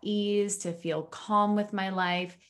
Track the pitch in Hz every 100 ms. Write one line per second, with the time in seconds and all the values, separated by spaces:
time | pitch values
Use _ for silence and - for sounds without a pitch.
0 | - 208 202 208 202 202 175 170 170 156
1 | 160 - - 208 208 208 208 202 190 185
2 | 180 180 180 -